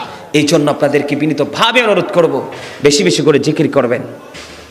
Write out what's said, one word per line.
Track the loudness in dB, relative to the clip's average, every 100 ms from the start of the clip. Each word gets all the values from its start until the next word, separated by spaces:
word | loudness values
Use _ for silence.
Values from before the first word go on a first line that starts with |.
| -10 -14 -4
এই | 0
জন্য | 2 2 2
আপনাদেরকে | 0 0 0 0 -2
বিনীতভাবে | -2 -2 -4 0 0 2
অনুরোধ | 2 0 0
করব, | 2 2 0 -6 -12 -16 -2
বেশি | 2 4
বেশি | 2 2
করে | 2 2
জিকির | 2 0 0
করবেন। | 0 0 -2 -6 -14 -18 -18 -18 -20 -20